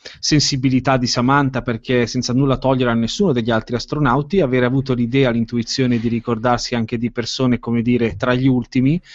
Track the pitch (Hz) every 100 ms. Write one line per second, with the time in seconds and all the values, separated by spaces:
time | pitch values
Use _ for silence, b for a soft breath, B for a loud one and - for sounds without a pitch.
0 | B B - 151 - 139 131 127 135 131
1 | 123 - 123 139 139 131 117 113 - 123
2 | 117 127 120 123 139 131 131 131 123 117
3 | 113 - 202 123 113 113 - 120 - 147
4 | 143 127 147 196 139 127 123 135 135 123
5 | 117 135 131 117 113 120 113 - 127 117
6 | 117 113 117 113 120 120 - 120 110 117
7 | 117 - 113 - 127 120 - 117 117 123
8 | 113 95 - 127 135 127 117 127 131 170
9 | B